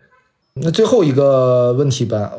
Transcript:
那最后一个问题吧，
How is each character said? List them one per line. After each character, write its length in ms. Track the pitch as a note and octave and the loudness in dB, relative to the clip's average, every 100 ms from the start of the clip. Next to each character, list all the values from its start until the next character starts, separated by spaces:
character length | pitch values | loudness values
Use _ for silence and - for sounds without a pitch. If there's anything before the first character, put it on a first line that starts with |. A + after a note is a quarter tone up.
| _ _ _ _ _ - | _ _ _ _ _ -8
那 120 | D#3 | -4
最 120 | E3 | 0
后 200 | A3 B3 | 2 2
一 80 | D#3+ | 2
个 600 | C3 C#3 C3+ B2+ B2 B2 | 2 2 2 2 2 0
问 140 | B2 C#3+ | 0 -2
题 160 | B2 | -2
吧， 280 | A#2+ G#2+ G2+ | -4 -4 -6